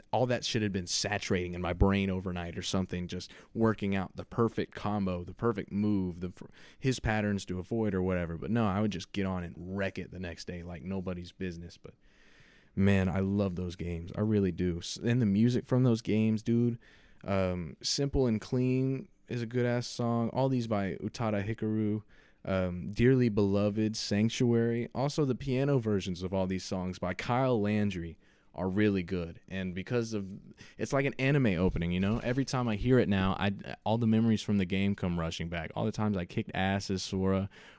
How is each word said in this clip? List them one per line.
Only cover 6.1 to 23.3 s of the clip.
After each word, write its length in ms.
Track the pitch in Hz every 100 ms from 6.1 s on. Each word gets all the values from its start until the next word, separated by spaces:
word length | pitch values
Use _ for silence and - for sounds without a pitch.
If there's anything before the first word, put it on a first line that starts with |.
| 85
the 120 | 87
fr-, 120 | - - - - -
his 180 | 135 120
patterns 460 | 117 107 104 101
to 160 | - 92
avoid 340 | 90 113 107
or 80 | 92
whatever. 340 | 92 90 82 82
But 140 | 69
no, 160 | 117 110
I 140 | 95
would 100 | 107
just 220 | 98 -
get 120 | -
on 200 | 95 92
and 100 | 87 87
wreck 420 | 90 98 95 95
it 120 | 87
the 80 | 90
next 280 | 90 82 -
day 160 | 87
like 180 | 87 87
nobody's 480 | 85 98 92 87 87
business. 480 | - 92 85 85 -
But 140 | - - _ _ - - - - -
man, 340 | - 98 98 92
I 120 | 90
love 340 | 98 101 98
those 220 | 87 90 87
games. 340 | 87 85 87 -
I 60 |
really 300 | 107 104 95
do. 260 | 85 90 85
S-, 200 | - -
and 200 | 110 120
the 40 | 110
music 400 | 98 120 123 -
from 180 | 127
those 180 | 127 113
games, 400 | - 107 110 110
dude, 360 | - 117 120 120 - - - -
um, 520 | - 98 92 90 80 -
Simple 440 | - - 139 143 127
and 140 | 110
Clean 680 | - 127 127 127 131 135 - _ -
is 140 | 123
a 40 | 113
good-ass 400 | 123 120 120 120
song. 440 | - 117 117 117
All 160 | - 135
these 180 | 131 113
by 300 | 104 98 76
Utada 440 | 107 - 113 101 98
Hikaru. 560 | 110 110 110 107 107 - - - _
Um, 480 | - 95 92 87 87
Dearly 360 | 104 120 131
Beloved, 680 | 123